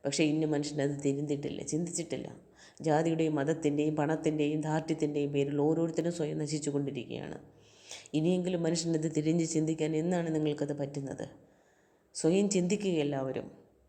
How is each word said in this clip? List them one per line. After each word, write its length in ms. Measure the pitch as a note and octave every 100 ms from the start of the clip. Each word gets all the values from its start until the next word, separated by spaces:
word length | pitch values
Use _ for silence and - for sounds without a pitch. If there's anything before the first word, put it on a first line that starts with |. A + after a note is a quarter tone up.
പക്ഷേ 200 | C#3 C#3+
ഇന്ന് 220 | D#3 D#3 D#3
മനുഷ്യൻ 360 | D3 D3 D3
അത് 160 | C#3 C#3+
തിരിഞ്ഞിട്ടില്ല, 580 | C#3+ C#3 D3+ C#3+ C#3+ -
ചിന്തിച്ചിട്ടില്ല. 720 | - D3+ E3+ F3 E3 - - - - - - -
ജാതിയുടെയും 540 | D#3+ D3+ E3 D#3+ D#3+
മതത്തിൻ്റെയും 600 | D3 C#3 D#3+ D3+ C#3+ D3+ D#3
പണത്തിൻ്റെയും 640 | D3 D#3+ D#3+ D3+ D3 D#3
ധാർഷ്ട്യത്തിൻ്റെയും 720 | D#3 D#3 D#3 D#3 D3+ D3 C#3+
പേരിൽ 280 | C#3+ C#3 C#3+
ഓരോരുത്തരും 520 | D3 D#3+ E3 D#3+ E3
സ്വയം 260 | E3+ D3+ D#3
നശിച്ചുകൊണ്ടിരിക്കുകയാണ്. 1000 | D3 D3+ D3 C#3+ C#3 C#3 A2+ - - - - - - - - - -
ഇനിയെങ്കിലും 480 | D3+ D#3+ F3+ F3+ F3+
മനുഷ്യനത് 500 | E3 E3+ E3 D#3+ D#3+ D#3
തിരിഞ്ഞ് 300 | D#3 E3+ D#3+
ചിന്തിക്കാൻ 500 | D#3 D#3+ D#3+ D#3 D#3
എന്നാണ് 380 | E3+ F3+ E3
നിങ്ങൾക്കത് 440 | D#3 D3+ D3 C#3+ C#3+
പറ്റുന്നത്? 500 | C#3+ D3 C#3 - - - - _ _ _ _ _ _
സ്വയം 360 | - D#3+ F#3+ G3+
ചിന്തിക്കുക 400 | F#3+ F3 G#3 G3
എല്ലാവരും. 720 | E3 C#3+ C#3 C3 - - - - _